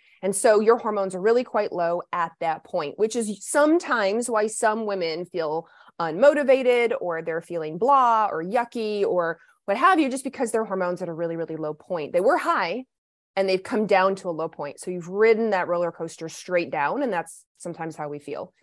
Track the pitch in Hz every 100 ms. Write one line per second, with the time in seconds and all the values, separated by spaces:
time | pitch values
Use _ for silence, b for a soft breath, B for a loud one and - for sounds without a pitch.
0 | b b 190 190 240 214 220 233 233 208
1 | 190 185 208 240 247 220 208 175 170 175
2 | - 175 170 - 165 156 - 180 147 -
3 | 220 240 214 196 - 294 302 339 330 240
4 | 196 220 240 214 220 - 220 220 214 196
5 | 165 160 180 175 156 160 - B B B
6 | 165 165 277 294 269 262 254 247 233 -
7 | 175 165 165 160 - 170 156 165 247 277
8 | 240 226 208 156 175 240 240 240 214 208
9 | 196 180 170 165 b b - 214 349 339
10 | 269 262 269 - 226 226 214 190 180 175
11 | 175 160 170 165 160 160 151 156 - 175
12 | 143 175 214 330 285 302 175 220 262 _
13 | _ _ _ 196 196 185 - 214 202 190
14 | 190 190 180 156 160 - 147 - 190 180
15 | 170 196 226 220 226 190 160 175 170 -
16 | 165 - 165 - - 180 147 156 143 220
17 | 262 175 156 - _ _ 180 165 160 156
18 | 147 147 143 - 180 _